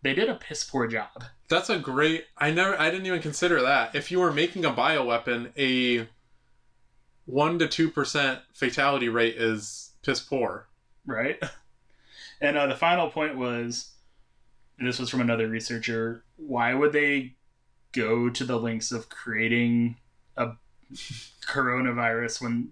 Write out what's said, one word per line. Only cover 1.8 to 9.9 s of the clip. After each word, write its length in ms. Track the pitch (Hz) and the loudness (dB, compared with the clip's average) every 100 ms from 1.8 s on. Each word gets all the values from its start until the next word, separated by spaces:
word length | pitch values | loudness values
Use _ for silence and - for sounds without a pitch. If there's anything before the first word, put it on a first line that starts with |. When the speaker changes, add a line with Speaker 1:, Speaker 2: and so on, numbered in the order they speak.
| 143 131 156 160 - - | 0 2 2 2 -4 -2
Speaker 2:
I 140 | 147 | 2
never, 280 | 165 190 175 | 4 2 2
I 120 | 156 | 0
didn't 160 | 185 185 | 0 -2
even 140 | 175 | -2
consider 400 | 151 147 175 160 | -2 0 2 4
that. 320 | 127 139 113 147 | 4 4 2 -2
If 160 | - | -2
you 80 | 180 | 2
were 120 | 175 | 2
making 320 | 147 170 180 | 2 0 0
a 80 | 156 | 0
bioweapon, 800 | 120 135 156 123 117 127 120 120 - | 2 2 2 2 0 0 -4 -4 -2
a 500 | 135 127 123 120 113 - _ _ _ _ _ _ _ _ _ _ - | 0 2 2 2 -2 -12 _ _ _ _ _ _ _ _ _ _ -4
one 320 | 131 151 170 | 0 2 2
to 100 | 156 | 0
two 220 | - 160 | 2 0
percent 520 | 147 139 147 139 131 - | 2 -2 0 0 -2 -10
fatality 560 | - 131 147 139 139 120 | -4 -2 2 2 2 0
rate 280 | 117 117 113 | 2 2 2
is 560 | 113 107 104 - - | 0 0 -6 -14 -18